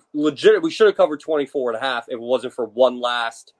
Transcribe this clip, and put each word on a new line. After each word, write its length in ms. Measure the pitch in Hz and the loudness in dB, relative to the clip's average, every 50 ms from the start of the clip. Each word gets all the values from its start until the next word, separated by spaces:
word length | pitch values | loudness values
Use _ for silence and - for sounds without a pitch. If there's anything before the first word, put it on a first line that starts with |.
| _ _ - | _ _ -6
legit-, 480 | 147 151 156 143 117 - 208 220 190 | -2 -2 -2 -2 4 4 4 4 4
we 100 | 160 165 | 2 -2
should 160 | - - 220 | 0 4 2
have 100 | 208 196 | 4 4
covered 240 | - 185 156 151 143 | 4 0 0 0 -6
twenty-four 500 | - - 160 147 139 - - 143 127 120 | -6 -4 -2 -2 -2 -4 -4 -4 -4 -4
and 60 | 113 | -4
a 40 | 110 | -4
half 280 | 131 135 127 117 - - | -4 -4 -4 -4 -6 -8
if 60 | 127 | -10
it 40 | 113 | -8
wasn't 340 | 117 120 127 123 120 123 - | -4 -2 -2 -2 -2 -4 -6
for 120 | - 117 | -6 -8
one 340 | 107 104 117 131 123 123 123 | -6 0 2 2 2 2 0
last 540 | 120 123 120 123 117 113 - - - _ _ | -4 -2 -2 -2 -4 -6 -8 -12 -20 _ _